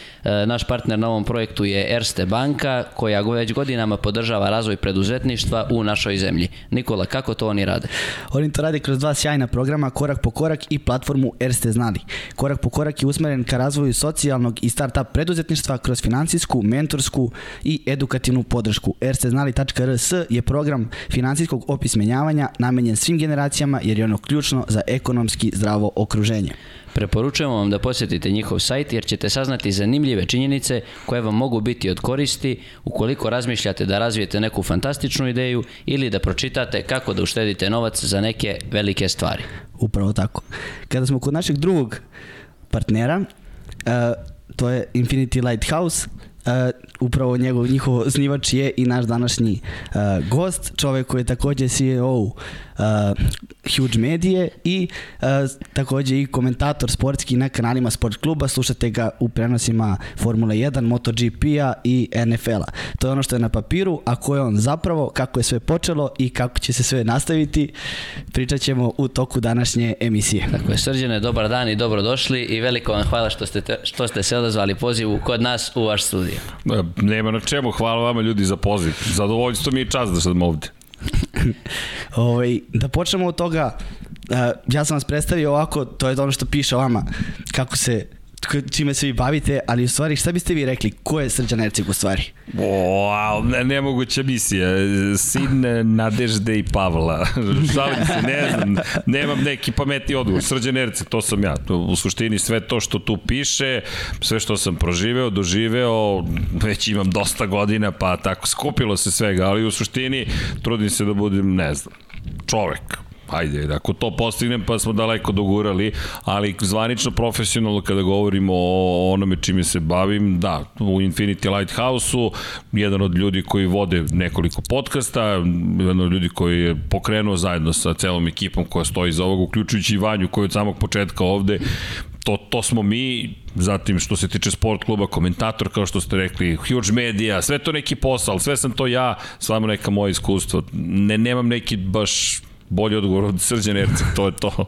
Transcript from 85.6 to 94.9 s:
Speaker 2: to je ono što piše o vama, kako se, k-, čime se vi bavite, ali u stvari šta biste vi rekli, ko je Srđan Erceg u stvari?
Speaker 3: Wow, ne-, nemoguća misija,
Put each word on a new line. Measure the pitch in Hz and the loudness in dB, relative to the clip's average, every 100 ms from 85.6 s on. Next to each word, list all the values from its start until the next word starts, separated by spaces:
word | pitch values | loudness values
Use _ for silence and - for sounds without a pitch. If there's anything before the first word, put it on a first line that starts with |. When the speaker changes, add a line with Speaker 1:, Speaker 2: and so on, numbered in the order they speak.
| 156 151 | 2 -2
Speaker 2:
to | 117 - 131 | -4 -2 0
je | 131 | 2
ono | 139 | 0
što | 135 135 | 0 -2
piše | 143 135 127 | 0 0 2
o | |
vama, | 131 110 - - - - - | 2 2 0 -4 -6 -8 -6
kako | - 127 - | -4 -2 -2
se, | 127 110 - - - - | 0 -2 -4 -12 -20 -12
k-, | - 143 139 | -4 -4 -2
čime | - 143 | -2 0
se | 135 139 | 0 -2
vi | |
bavite, | 120 127 151 - 139 - | 0 0 0 0 0 0
ali | 120 | 0
u | 123 | 2
stvari | - 156 147 | 0 0 0
šta | 165 | 0
biste | 175 - | 0 0
vi | 160 | 0
rekli, | 131 127 107 | 0 0 -2
ko | - - 151 | -2 -2 -2
je | 131 | 0
Srđan | - 117 113 | 0 0 0
Erceg | 107 - 90 | 0 0 -2
u | |
stvari? | 98 98 95 - - - | 0 0 0 -2 -8 -8
Speaker 3:
Wow, | 85 101 98 90 98 101 104 107 107 113 | -2 0 2 2 2 2 2 2 2 2
ne-, | 123 | 2
nemoguća | 127 139 139 127 123 135 | 2 2 0 0 0 0
misija, | 135 120 - 95 92 95 98 | 0 0 0 2 2 2 2